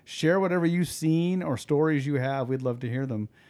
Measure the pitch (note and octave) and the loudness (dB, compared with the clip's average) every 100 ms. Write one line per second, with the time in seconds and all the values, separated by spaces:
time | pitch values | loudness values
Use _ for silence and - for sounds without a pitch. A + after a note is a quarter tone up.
0 | - - D#3+ F#3+ F#3+ F3+ E3+ F3 F3 - | -12 0 2 2 2 2 2 2 0 0
1 | D#3+ D#3+ F3 F#3 D#3 A#2+ - D3 D#3 D3 | 0 2 2 0 -2 -4 0 2 4 2
2 | C3+ C#3 C3 C3+ B2 C3 B2+ B2 B2 B2+ | 0 -2 0 -2 -2 -2 -2 -4 -4 -4
3 | C3+ G#2+ G#2+ - | -4 -4 -6 -10